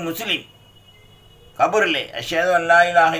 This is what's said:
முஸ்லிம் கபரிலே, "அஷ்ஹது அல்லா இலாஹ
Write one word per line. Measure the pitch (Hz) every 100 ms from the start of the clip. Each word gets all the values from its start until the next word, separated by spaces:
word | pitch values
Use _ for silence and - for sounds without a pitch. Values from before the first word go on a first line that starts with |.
| 165
முஸ்லிம் | 165 190 147 - _ _ _ _ _ _ _ _ _ - -
கபரிலே, | 156 214 180 143 - -
"அஷ்ஹது | - 165 185 175
அல்லா | 170 170 175
இலாஹ | 170 160